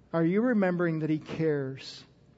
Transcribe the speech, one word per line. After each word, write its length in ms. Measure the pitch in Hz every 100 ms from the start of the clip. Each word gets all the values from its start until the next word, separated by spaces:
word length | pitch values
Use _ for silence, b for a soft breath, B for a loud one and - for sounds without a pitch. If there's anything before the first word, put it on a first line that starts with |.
| _
Are 100 | 165
you 180 | 165 196
remembering 580 | 247 220 185 175 175 160
that 100 | 151
he 80 | 156
cares? 840 | - - 160 147 131 135 - - - _ -